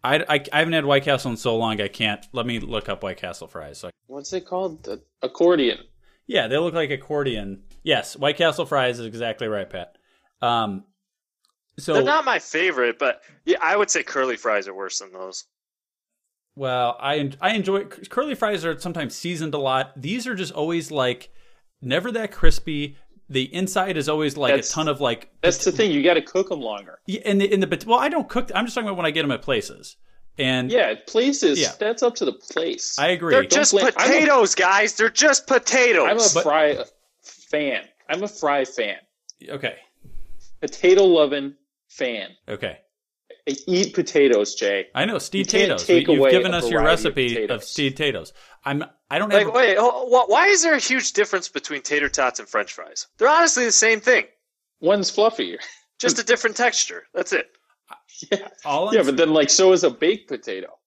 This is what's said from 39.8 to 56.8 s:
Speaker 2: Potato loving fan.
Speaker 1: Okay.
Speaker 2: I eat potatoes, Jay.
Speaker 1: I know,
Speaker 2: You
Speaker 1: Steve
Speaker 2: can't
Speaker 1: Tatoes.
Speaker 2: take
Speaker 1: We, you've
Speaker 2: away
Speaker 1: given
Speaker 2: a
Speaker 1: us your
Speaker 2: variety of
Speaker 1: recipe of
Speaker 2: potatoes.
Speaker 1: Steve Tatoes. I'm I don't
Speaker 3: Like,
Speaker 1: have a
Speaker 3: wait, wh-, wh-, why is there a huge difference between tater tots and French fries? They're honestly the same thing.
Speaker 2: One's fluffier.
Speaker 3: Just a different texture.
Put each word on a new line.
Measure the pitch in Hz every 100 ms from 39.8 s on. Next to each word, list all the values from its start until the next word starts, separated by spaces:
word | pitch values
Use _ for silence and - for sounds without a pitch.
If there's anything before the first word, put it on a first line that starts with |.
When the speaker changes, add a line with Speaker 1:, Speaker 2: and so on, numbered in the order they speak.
| _ _ - - - - - -
Speaker 2:
Potato | 151 - 180 190
loving | 190 165 147 143 139 139 _ _ _
fan. | - 131 110 98 _ -
Speaker 1:
Okay. | 107 104 - _ _ _ _ _ - -
Speaker 2:
I | 135 -
eat | 180 196
potatoes, | - 160 151 139 110 104 -
Jay. | 101 101 92
Speaker 1:
I | 123 190
know, |
Speaker 2:
You | 202
Speaker 1:
Steve | - 196 185
Speaker 2:
can't | 220 202
Speaker 1:
Tatoes. | 107 -
Speaker 2:
take | 170 -
Speaker 1:
We, |
you've | 143
Speaker 2:
away | 135
Speaker 1:
given | 127 190
Speaker 2:
a | 175
Speaker 1:
us | 120
your | 117
Speaker 2:
variety | 131 170 170
of | 135
Speaker 1:
recipe | 123 117
of | 107
Speaker 2:
potatoes. | 117 -
Speaker 1:
Steve | - 139
Tatoes. | 135 147 104 78 - - -
I'm | 139 143 - _ _
I | 147
don't | 208
Speaker 3:
Like, | 202 202
Speaker 1:
have |
a | 240
Speaker 3:
wait, | 240 196
wh-, | 240 - 254
wh-, | 247 208
why | 247 370
is | 392
there | 330
a | 285
huge | - 262 -
difference | - 202 190 -
between | - - 143
tater | - 147 143
tots | - 127 -
and | 107
French | 110 101
fries? | - - - - _
They're | 240
honestly | 311 330 247
the | 233
same | 208 220 220
thing. | 247 247 - _ _ _ _ _
Speaker 2:
One's | 160 202 185
fluffier. | - 220 - 92 87 - - _ _
Speaker 3:
Just | - 240
a |
different | 214 240 226 208
texture. | 240 -